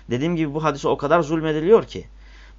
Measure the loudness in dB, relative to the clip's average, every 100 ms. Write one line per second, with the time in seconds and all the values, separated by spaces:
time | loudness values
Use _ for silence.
0 | -6 -4 -2 -2 -2 -2 -2 -2 -2 -2
1 | 2 2 2 -2 -2 -2 4 4 4 -10
2 | -14 -18 -20 -20 -16